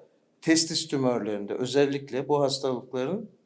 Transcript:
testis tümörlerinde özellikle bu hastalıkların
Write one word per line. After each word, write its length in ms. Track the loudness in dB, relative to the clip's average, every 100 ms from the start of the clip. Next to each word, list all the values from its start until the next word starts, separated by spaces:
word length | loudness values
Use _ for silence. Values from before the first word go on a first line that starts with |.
| -20 _ _ _
testis 460 | 2 4 4 0 -2
tümörlerinde 640 | 0 2 0 -2 -4 -4
özellikle 760 | -4 0 2 2 0 -4 -6 0
bu 140 | 2
hastalıkların 880 | 2 0 -2 -4 -4 -6 -4 -4 -8 -18